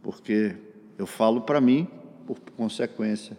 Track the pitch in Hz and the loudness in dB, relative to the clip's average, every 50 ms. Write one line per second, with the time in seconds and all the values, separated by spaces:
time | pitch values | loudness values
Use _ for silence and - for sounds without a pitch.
0 | - - - - - - 107 107 107 104 90 - - - - - - - - - | -10 -12 -12 -10 -4 0 0 2 2 0 -4 -8 -16 -20 -20 -20 -20 -20 -10 -10
1 | 98 - - - 113 110 117 123 120 - 147 147 131 123 127 147 180 - - - | -10 -10 0 2 2 4 4 2 0 2 2 4 6 6 4 4 2 -2 -8 -18
2 | - - - - - - - - - - - - 113 107 - - 123 113 - - | -20 -20 -20 -20 -12 -12 -12 -12 -12 -18 -8 -6 -6 -4 -2 -4 -4 -4 -4 -4
3 | 107 107 107 104 - - 110 | -2 -2 -2 -4 -6 -14 -18